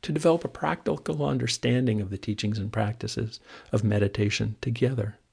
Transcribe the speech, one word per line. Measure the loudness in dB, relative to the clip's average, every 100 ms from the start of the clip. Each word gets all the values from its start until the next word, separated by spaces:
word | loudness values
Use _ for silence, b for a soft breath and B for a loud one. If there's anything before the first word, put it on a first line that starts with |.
To | -2
develop | 2 4 4 0
a |
practical | -4 -2 -2 -2 -2 -2 -2 0
understanding | 0 0 0 2 2 2 0
of | -2
the | -6
teachings | -4 -2 0 -2
and | -2
practices | 0 -2 -2 -6 -4 -6 -6 B B B
of | 0
meditation | 4 4 2 2 0 2 -2 -2
together. | -4 0 0 0 -4 -6 _